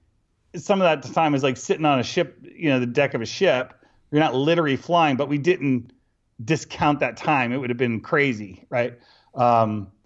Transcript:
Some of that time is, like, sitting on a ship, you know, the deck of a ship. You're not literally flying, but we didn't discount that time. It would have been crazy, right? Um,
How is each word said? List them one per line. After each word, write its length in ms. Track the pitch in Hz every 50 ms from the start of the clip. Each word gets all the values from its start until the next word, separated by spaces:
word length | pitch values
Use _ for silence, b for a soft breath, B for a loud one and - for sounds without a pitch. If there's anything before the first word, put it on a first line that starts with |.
| _ _ _ _ _ _ _ _ _ _ -
Some 260 | 175 - - 202 196
of 40 | 185
that 260 | 165 156 143 131 123 -
time 220 | 175 160 151 147
is, 80 | 135 131
like, 140 | 139 123 -
sitting 260 | - - 196 - 160
on 160 | 147 143 127
a 40 | 113
ship, 340 | - - 180 170 131 - - -
you 260 | - - - 170 151
know, 100 | 135 127
the 60 | 123
deck 280 | 120 120 147 143 131 -
of 80 | 123
a 40 | 113
ship. 480 | 110 - - 196 175 135 123 127 - - _ b b b b b -
You're 100 | 147 147
not 140 | 160 135 120
literally 420 | 131 139 160 170 170 160 147 135 120
flying, 400 | - - 175 170 160 151 135 123
but 100 | 143 139
we 100 | 147 147
didn't 540 | 131 170 180 180 143 143 131 120 110 - _ _ _ _ _ _ _ _ _ -
discount 600 | 113 123 160 139 - - - - 175 147 147 -
that 160 | 139 123 110 -
time. 340 | - 165 151 135 123 117
It 60 | 123 131
would 120 | 127 123
have 80 | 123 120
been 220 | 131 120 117 104
crazy, 680 | - - - 147 143 139 120 104 104 95 95 - - -
right? 280 | 135 123 120 123 123 - b b b b b b b
Um, 540 | 127 123 120 120 117 113 107 107 107 98 - - _ _